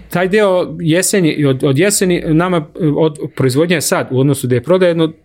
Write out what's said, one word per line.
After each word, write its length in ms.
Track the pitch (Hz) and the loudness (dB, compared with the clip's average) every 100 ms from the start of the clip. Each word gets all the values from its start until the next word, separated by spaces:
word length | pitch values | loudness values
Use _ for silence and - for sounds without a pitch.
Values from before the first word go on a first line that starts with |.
| - | -6
taj 180 | 180 185 | -4 0
deo 480 | 214 202 180 156 160 | 2 2 0 -2 -4
jeseni, 680 | 170 170 185 202 156 - 139 | 0 0 0 0 0 2 0
od, 180 | 131 | 0
od 140 | 147 135 | 0 2
jeseni 440 | 202 202 185 175 170 | 0 0 0 0 0
nama, 320 | 156 180 175 | 0 2 -2
e, 300 | 151 - 160 | -4 -4 -2
od, 300 | 147 156 151 - - | 0 0 -2 -10 -2
proizvodnja 400 | 131 127 170 170 | 0 0 0 0
je 40 | |
sad, 260 | - 175 127 | 0 -2 0
u 80 | 131 | 0
odnosu 280 | 143 139 123 | 0 0 -2
da 80 | 123 | -2
je 80 | |
prodaja, 240 | 143 185 180 | 0 2 2
jedno 200 | 165 160 - | 2 -2 -4